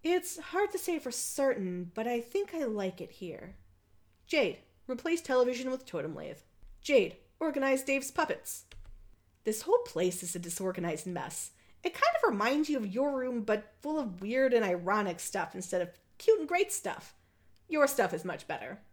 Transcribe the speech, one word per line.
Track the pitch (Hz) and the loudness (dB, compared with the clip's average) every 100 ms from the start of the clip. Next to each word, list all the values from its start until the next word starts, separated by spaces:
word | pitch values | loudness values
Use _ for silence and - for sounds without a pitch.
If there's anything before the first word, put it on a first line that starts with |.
"It's | 320 359 359 - | 2 2 0 -12
hard | - 359 403 | -4 0 0
to | 359 | 0
say | - 330 | -2 -2
for | 254 | -2
certain, | 240 - - 269 202 190 180 175 | -6 -6 2 2 2 -2 -4 -6
but | - 226 | -4 -2
I | 240 | -2
think | 233 392 403 | -2 -2 -2
I | 330 | -2
like | 269 214 190 180 | -2 0 -2 -4
it | 175 | -12
here." | - 180 143 180 - - - _ - _ _ _ | -10 -10 -10 -14 -18 -20 -20 _ -20 _ _ _
"Jade, | 320 208 - - _ - | 2 2 0 -14 _ -8
replace | 254 320 330 | -6 -2 -2
television | - 254 247 247 262 | 2 4 4 2 -4
with | 262 | -4
totem | 262 165 147 | -6 -6 -6
lathe. | 147 151 143 - _ - - | -8 -10 -12 -18 _ -20 -16
Jade, | - 277 190 - _ _ | 2 4 4 -4 _ _
organize | 320 277 269 269 | -4 0 2 2
Dave's | 269 269 269 | 2 -2 0
puppets." | - 311 - - - - - - - - - _ _ | -2 -2 -2 -6 -12 -12 -18 -18 -18 -20 -20 _ _
This | - 214 | -4 -4
whole | - 466 | 4 2
place | 480 160 180 175 | 2 0 0 0
is | 175 | -6
a | 180 | -8
disorganized | 170 - 190 185 175 156 185 | -8 -4 -4 -2 -4 -4 -6
mess. | 170 127 - - _ _ - | -6 -6 -8 -10 _ _ -6
It | 359 | -6
kind | - 605 679 | 2 2 4
of | 480 | 2
reminds | 208 220 285 302 | 4 2 2 2
you | 285 | 0
of | 208 | 0
your | 202 285 | 0 0
room, | 277 254 247 | 0 -2 -2
but | 214 214 - _ | 0 0 -2 _
full | 285 311 | -4 -2
of | 247 175 | -2 -6
weird | 196 254 269 | -2 2 6
and | 240 | 6
ironic | 208 180 175 240 196 170 | 4 0 2 2 0 -4
stuff | - 196 165 | -6 -4 -4
instead | 185 185 185 | -6 -4 -2
of | 175 - _ - | -2 -8 _ -2
cute | - 440 | 6 6
and | 311 | 6
great | 349 403 | 2 2
stuff. | - - - - - _ _ - - _ | 0 -4 -8 -10 -20 _ _ -20 -20 _
Your | 311 277 | 4 4
stuff | 277 190 | 4 2
is | 170 | 0
much | 175 165 - | -6 -8 -6
better. | 151 110 208 - | -8 -8 -12 -16